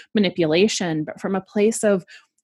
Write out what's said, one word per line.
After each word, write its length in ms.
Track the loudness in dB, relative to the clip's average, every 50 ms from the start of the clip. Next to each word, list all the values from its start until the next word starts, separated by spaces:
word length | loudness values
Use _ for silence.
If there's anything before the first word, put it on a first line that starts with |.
| -12 _ 0
manipulation, 880 | 0 0 0 0 0 0 2 4 4 2 2 2 -2 -4 -4 -4 -4 -6
but 180 | -6 -8 -8
from 140 | -6 -4 -4
a 60 | -4
place 420 | -6 _ -2 0 0 0 0 0 0
of 200 | 0 0 0 -2 -8 -18 -20 _ _ _ _